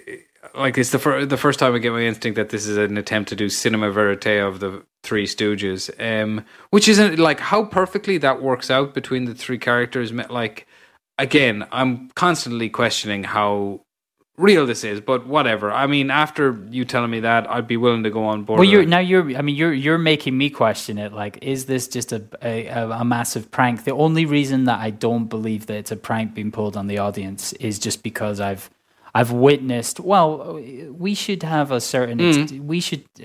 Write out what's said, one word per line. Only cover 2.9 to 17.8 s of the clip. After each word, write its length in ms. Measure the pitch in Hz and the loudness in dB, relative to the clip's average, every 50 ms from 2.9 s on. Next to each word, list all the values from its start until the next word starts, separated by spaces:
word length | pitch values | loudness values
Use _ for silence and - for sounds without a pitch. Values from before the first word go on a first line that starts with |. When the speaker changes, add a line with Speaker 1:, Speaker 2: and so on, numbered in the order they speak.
| 104 104 | 0 -4
Speaker 1:
attempt 320 | 101 - 113 107 101 - | -4 -2 -4 -4 -4 -4
to 60 | - | -4
do 120 | 98 107 101 | -2 -2 -2
cinema 420 | - - - 123 110 110 107 104 | -2 -2 0 0 0 0 0 0
verite 340 | 98 104 107 101 101 98 - 110 107 104 101 | 2 2 2 2 2 0 0 0 2 2 2
of 140 | 98 95 92 | 0 -2 -4
the 240 | 101 95 95 98 - _ _ _ - | -6 -8 -8 -10 -16 _ _ _ -8
Three 220 | - 117 107 101 | -4 -2 -2 -2
Stooges, 640 | 98 - - 107 104 104 95 101 98 92 95 - - - - | -2 -2 -2 0 0 0 0 -2 -4 -4 -4 -8 -10 -10 -8
um, 440 | 110 113 110 110 107 107 107 110 - _ - - - - | -6 -4 -2 -2 -2 -2 -4 -6 -8 _ -18 -20 -2 2
which 160 | - 208 208 220 | 4 6 6 8
isn't, 320 | 214 196 208 202 160 160 | 8 8 6 6 6 4
like, 200 | 165 160 147 - | 4 4 4 2
how 240 | - - 196 214 220 | -2 0 0 0 0
perfectly 520 | 208 - 190 185 180 - 202 - 202 196 160 | 2 0 0 0 0 -2 -4 -2 -2 0 2
that 220 | 143 135 131 127 | 2 2 0 0
works 280 | 131 135 127 127 - - | 0 -2 -2 -2 0 0
out 240 | 131 131 139 139 - | 2 2 0 0 -4
between 320 | 135 120 - 127 127 127 | -6 -6 -4 -4 -4 -4
the 80 | 120 110 | -4 -6
three 220 | - - - 127 110 | -8 -8 -8 -8 -4
characters. 540 | - 123 120 120 120 120 - 131 120 107 | -2 0 0 0 0 -2 -2 -4 -4 -4
me-, 140 | 113 123 117 - | -6 -8 -8 -6
Like, 380 | 123 120 117 107 - - - _ _ _ _ _ _ _ _ _ _ - | -6 -4 -4 -4 -6 -10 -20 _ _ _ _ _ _ _ _ _ _ -4
again, 480 | 135 123 - 147 139 120 107 104 - - | -2 2 4 4 4 4 2 0 -4 -6
I'm 380 | - 123 131 131 123 120 - - - | -2 0 0 0 0 -2 -6 -10 -4
constantly 540 | - 175 180 165 160 - 123 120 117 117 107 | 0 2 2 2 0 -2 -4 -4 -4 -4 -4
questioning 540 | - - 120 117 - - - 104 104 101 95 | -2 0 0 0 0 -2 -4 -4 -4 -6 -4
how 580 | 98 101 107 104 104 104 101 101 98 98 90 _ _ _ _ _ _ _ _ _ _ _ - | -4 -2 0 0 2 0 0 -2 -4 -6 -10 _ _ _ _ _ _ _ _ _ _ _ 2
real 280 | 175 208 202 165 143 | 6 6 8 6 6
this 180 | 123 113 - - | 2 0 -4 -4
is, 160 | 110 104 104 | -6 -6 -4
but 260 | 104 - 131 123 117 127 | -2 -2 -2 -2 -2 0
whatever. 440 | 143 151 139 120 110 104 104 104 | 0 0 2 2 0 0 -2 -2
I 140 | 104 127 139 139 | 0 0 0 2
mean, 220 | 143 143 135 139 | 2 2 0 2
after 480 | 135 147 151 151 - - 147 135 123 107 95 107 | 2 0 0 0 0 0 2 2 0 -2 -8 -8
you 140 | 117 127 123 | -6 -6 -4
telling 260 | 123 - 123 120 117 | -2 -2 -2 0 0
me 80 | 117 113 | -2 0
that, 280 | 110 113 117 117 113 - | 2 2 2 2 2 0
I'd 180 | 110 120 113 113 | -2 -4 -2 -2
be 100 | 120 | 0
willing 260 | 113 | 2